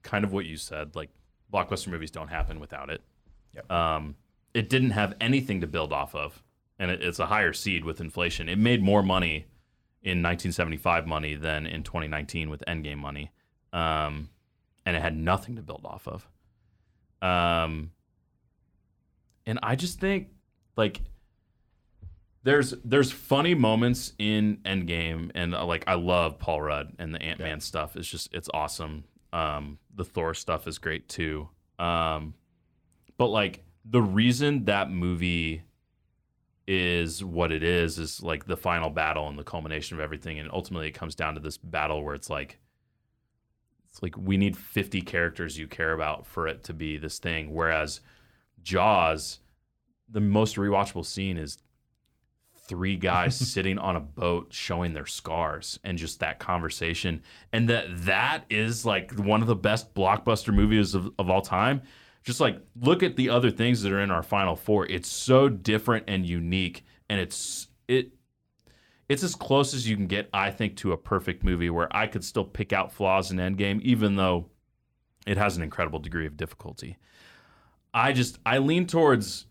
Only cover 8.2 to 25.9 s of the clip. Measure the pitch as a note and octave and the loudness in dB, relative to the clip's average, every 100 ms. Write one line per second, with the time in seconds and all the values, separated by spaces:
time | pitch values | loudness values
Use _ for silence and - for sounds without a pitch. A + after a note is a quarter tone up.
8.2 | F2 - E2 F#2+ A#2 A#2+ G2 G2+ F#2+ F#2 | -2 -2 -2 2 4 6 6 6 4 2
9.2 | F2 D#2 - _ _ _ _ _ F#2+ F2+ | 0 -4 -8 _ _ _ _ _ -2 0
10.2 | E2+ F2 F#2 E2+ E2 D#2 F2+ E2+ D#2+ D#2 | 0 0 -2 -2 -4 -2 0 0 0 -4
11.2 | D2+ D2+ D#2 D#2 D#2 D#2+ F2 F2 D#2 D2+ | -4 -4 -4 -4 -4 -8 -6 -6 -4 -6
12.2 | D2+ E2 D#2 D2 - E2 D2 D2 C#2+ C#2+ | -6 -6 -6 -8 -6 -6 -8 -8 -10 -10
13.2 | D2 _ _ _ _ F2 E2 D#2 D2+ D2+ | -14 _ _ _ _ -2 0 0 -2 -6
14.2 | D2+ _ _ _ _ _ - E2+ E2 D#2 | -12 _ _ _ _ _ -2 -2 -2 -2
15.2 | E2 F#2 - A#2 D2+ D2+ - - - - | 0 0 -2 -14 -12 -14 -14 -14 -12 -12
16.2 | - _ _ _ _ _ _ _ _ _ | -14 _ _ _ _ _ _ _ _ _
17.2 | F#2 F2+ E2+ E2+ D#2+ D#2 D#2+ _ _ _ | 0 2 4 2 0 -4 -10 _ _ _
18.2 | _ _ _ _ _ _ _ _ _ _ | _ _ _ _ _ _ _ _ _ _
19.2 | _ _ - A#2+ A2 C3+ F3 - F#3+ G3 | _ _ -6 -4 0 -2 -2 -2 0 0
20.2 | F#3+ - _ _ _ - G#2+ - - - | -4 -20 _ _ _ -2 -2 -2 -10 -10
21.2 | _ _ _ _ _ _ _ _ - - | _ _ _ _ _ _ _ _ -20 -20
22.2 | _ _ C3 C#3+ C3+ - A#2 C#3 C3 - | _ _ 4 4 4 -4 2 4 4 0
23.2 | - C#3 E3 E3+ A2+ A2+ A#2+ B2 - - | 0 2 4 6 6 6 4 0 -4 -4
24.2 | G#2 G#2+ G#2+ G#2 F#2+ F#2+ E2+ E2+ E2 E2 | 0 4 2 0 -2 -2 0 -2 -2 -4
25.2 | E2 F2+ E2+ F2 F2 E2 - | -6 -2 -2 -2 -2 -2 0